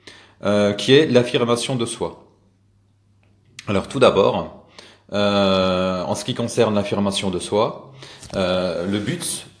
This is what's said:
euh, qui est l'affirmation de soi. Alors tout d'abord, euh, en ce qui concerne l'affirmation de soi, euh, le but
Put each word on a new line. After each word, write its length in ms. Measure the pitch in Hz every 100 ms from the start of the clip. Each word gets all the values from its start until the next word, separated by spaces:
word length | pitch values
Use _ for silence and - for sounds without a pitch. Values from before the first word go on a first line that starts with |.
| - - - _
euh, 300 | 101 104 101
qui 200 | 101 -
est 140 | 139 156
l'affirmation 680 | 123 120 139 120 117 - 127
de 80 | 117
soi. 400 | - 85 - - _ _ _ _ _ _ _ _ _ _ _ _ - -
Alors 180 | 98 -
tout 120 | 135
d'abord, 640 | 113 87 117 104 80 - - - - - _
euh, 920 | 101 101 101 98 95 92 92 92 92
en 100 | 82
ce 120 | 101 -
qui 80 |
concerne 420 | 120 117 - 110 104
l'affirmation 540 | 101 101 101 98 95
de 100 | 90
soi, 540 | - 104 127 - - - - - - 98
euh, 500 | 90 92 90 82 92
le 140 | 101
but 460 | 101 175 - - - -